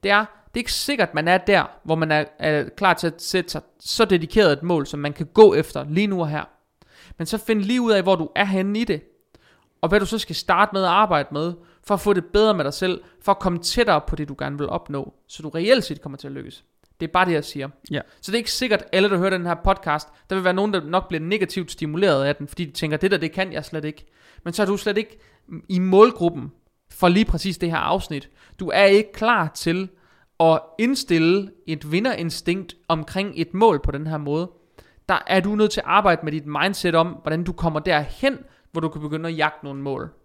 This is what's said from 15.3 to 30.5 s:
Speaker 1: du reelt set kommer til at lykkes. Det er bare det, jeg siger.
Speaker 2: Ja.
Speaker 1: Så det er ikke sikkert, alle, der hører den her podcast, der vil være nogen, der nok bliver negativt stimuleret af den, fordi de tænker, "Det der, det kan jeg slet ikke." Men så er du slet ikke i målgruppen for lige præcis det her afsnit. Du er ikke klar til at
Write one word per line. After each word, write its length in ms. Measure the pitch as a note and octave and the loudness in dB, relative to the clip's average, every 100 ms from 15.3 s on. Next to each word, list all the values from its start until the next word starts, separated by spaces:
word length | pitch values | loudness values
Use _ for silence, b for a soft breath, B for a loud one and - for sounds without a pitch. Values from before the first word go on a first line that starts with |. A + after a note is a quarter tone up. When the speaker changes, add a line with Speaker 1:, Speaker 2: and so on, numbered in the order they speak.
| - | -14
Speaker 1:
du 60 | D#3 | -10
reelt 340 | E3 F#3+ C4 | -4 2 2
set 180 | - C#3+ | 2 -10
kommer 160 | D3 C#3 | -12 -14
til 100 | C#3 | -14
at 60 | |
lykkes. 300 | C#3 - - _ _ _ _ | -14 -14 -20 _ _ _ _
Det 80 | D#3+ | -2
er 40 | |
bare 140 | F3+ F3+ | 0 2
det, 60 | |
jeg 120 | D#3+ C#3+ | 2 -2
siger. 240 | D3 C3+ - - | -10 -12 -14 -8
Speaker 2:
Ja. 100 | D3 - b | -8 -8 b
Speaker 1:
Så 100 | - | -4
det 40 | A3 | -4
er 20 | |
ikke 140 | A#3 | -2
sikkert, 320 | - B3+ G#3 - | -4 0 0 0
alle, 180 | F#3+ G3+ | 2 2
der 80 | F#3+ | 2
hører 120 | F#3+ | 0
den 160 | F#3 F3 | 0 -2
her 80 | E3+ | -2
podcast, 440 | G3 G3 - D3+ - b b | 0 0 0 -4 -6 b b
der 60 | F#3+ | -2
vil 80 | |
være 100 | F#3 | 0
nogen, 200 | F#3 G#3 | 0 0
der 100 | G3 | -2
nok 240 | D3 F3+ F#3 | 0 -2 -2
bliver 140 | E3 | -6
negativt 500 | D#3+ G#3 F#3 - E3+ | -2 -2 -2 -4 -8
stimuleret 540 | - D3+ D#3 G3 C#3+ C#3 | -6 -6 0 2 2 0
af 100 | C#3+ | -2
den, 120 | C#3+ | -8
fordi 180 | - E3 | -8 -8
de 60 | |
tænker, 260 | - D#3 D3 | -6 -4 -2
"Det 140 | F3+ | 0
der, 60 | F#3+ | 0
det 140 | D#3 | -2
kan 220 | F3 F#3+ | -4 -6
jeg 120 | - D3 | -6 -8
slet 200 | D#3+ D3 | -8 -8
ikke." 200 | D3+ - b b b | -12 -20 b b b
Men 100 | - | -10
så 80 | E3+ | -2
er 40 | G3 | -2
du 120 | G3+ | 0
slet 200 | G#3+ G3+ | -2 -2
ikke 220 | A3 - b b b D#3+ - | -4 -12 b b b -18 -4
i 100 | F#3 | -2
målgruppen 720 | F#3 F#3 A3+ A#3+ E3+ E3 D3 - _ _ _ | 4 8 8 6 -2 -2 -14 -16 _ _ _
for 160 | - F3+ | 0 4
lige 180 | F3+ A3 | 4 2
præcis 320 | E3 G3 F3 | 0 -2 -4
det 120 | F3 | -4
her 60 | E3 | -2
afsnit. 520 | - F#3 - D3 - b b b | 0 -2 -4 -10 -12 b b b
Du 100 | F3+ | -2
er 100 | - G3 | 4 6
ikke 260 | G3+ G#3+ | 6 4
klar 360 | - A3 A#3 D#3+ - | -4 0 0 -2 -4
til 340 | - F3 F#3 b b b b _ | -4 -2 -4 b b b b _
at 200 | E3 | 4